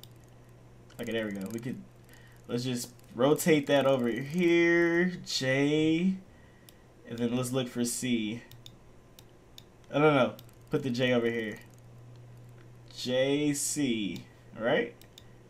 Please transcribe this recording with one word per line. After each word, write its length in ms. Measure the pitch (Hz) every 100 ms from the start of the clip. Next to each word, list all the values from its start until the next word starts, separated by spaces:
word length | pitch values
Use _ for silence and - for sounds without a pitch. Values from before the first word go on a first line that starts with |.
| - - - - - - - - - -
Okay, 140 | 113
there 140 | 113 107
we 60 |
go. 140 | 101 98
We 80 | 117
could, 220 | 127 110 - - - - - - -
let's 160 | 120
just 240 | 127 123 - - -
rotate 520 | - 135 151 - 151 143
that 180 | 143
over 240 | 135 135 120
here. 1040 | 113 139 165 175 170 170 170 170 170 180 175 -
J. 880 | - 131 135 143 151 156 160 185 190 - - - - - - - - -
And 120 | 117
then 180 | 120 123
let's 160 | 123
look 160 | 131 123
for 160 | 123
C. 560 | 120 - 131 120 107 120 - - - - - - - - - - - - - - -
Oh, 60 | 127
no, 140 | 151
no. 200 | 143 113 - - - -
Put 120 | 147
the 60 | 139
J 240 | 120 127
over 140 | 123 117
here. 280 | 117 107 104 - - - - - - - - - - - - - -
J 560 | 120 127 135 143 147
C. 720 | 143 - 151 135 113 98 87 - - - -
Right? 360 | 113 165 233 - - - - -